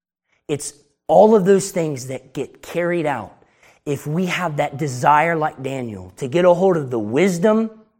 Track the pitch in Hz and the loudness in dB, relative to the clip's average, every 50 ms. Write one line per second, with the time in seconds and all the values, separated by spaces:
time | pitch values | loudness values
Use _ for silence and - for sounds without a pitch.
0 | _ _ _ _ _ _ _ _ _ - 147 139 - - - _ _ _ _ _ | _ _ _ _ _ _ _ _ _ -8 -8 -8 -8 -14 -16 _ _ _ _ _
1 | _ - 160 180 208 214 226 214 175 196 196 190 190 - - 180 165 156 143 123 | _ 2 6 6 6 6 6 4 4 4 2 2 2 -2 -6 -4 -4 -4 -6 -8
2 | 123 127 131 123 _ - - 147 123 - - - - - - 170 175 170 175 175 | -10 -12 -14 -14 _ -12 -10 -10 -10 -10 -12 -20 -16 -8 -6 -4 -4 -2 -2 -2
3 | 151 147 135 117 98 90 - _ _ _ _ _ _ _ _ _ - 147 143 139 | -2 -4 -4 -6 -8 -12 -18 _ _ _ _ _ _ _ _ _ -6 -6 -6 -6
4 | - 147 151 175 190 175 165 170 180 165 147 147 147 143 - 127 160 139 127 123 | -6 -6 -4 -2 -2 -2 -4 -4 -4 -4 -4 -4 -4 -4 -4 -6 -6 -6 -4 0
5 | 156 143 151 151 160 170 170 156 151 156 - - 131 131 135 131 123 117 104 92 | 2 4 4 4 4 2 0 -2 -4 -4 -6 -8 -8 -8 -6 -6 -8 -8 -10 -12
6 | 92 90 - - 143 123 131 175 175 180 175 170 190 196 175 160 143 123 123 113 | -14 -16 -12 -10 -8 -2 0 4 6 6 6 6 4 2 2 0 -2 -2 -4 -4
7 | 107 104 120 147 185 202 175 170 175 214 214 220 226 220 - - _ _ _ | -4 -2 0 2 2 2 2 2 2 2 2 2 0 -4 -8 -16 _ _ _